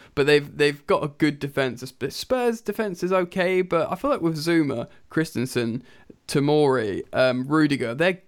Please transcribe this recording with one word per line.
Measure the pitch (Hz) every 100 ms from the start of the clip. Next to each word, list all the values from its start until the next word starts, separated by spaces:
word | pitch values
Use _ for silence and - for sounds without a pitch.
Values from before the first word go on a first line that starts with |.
| -
but | - 139
they've, | 147 147 147
they've | 147 143 -
got | 185
a | 151
good | - 151 143
defense. | 139 143 131 117
Sp-, | 127 - 147
Spurs' | - - 254 240 226
defense | - 208 214 175
is | 180
okay, | 190 180 190 180 185
but | 180 170 151
I | 180
feel | 277
like | 240
with | 165 156
Zouma, | 160 165 143 117 - - -
Christensen, | 160 160 - 123 123 113 120 - - - - -
Tomori, | 147 143 151 143 127 107 85 -
um, | 110 131 127 131
Rudiger, | 156 151 135 117
they're | 127 175 185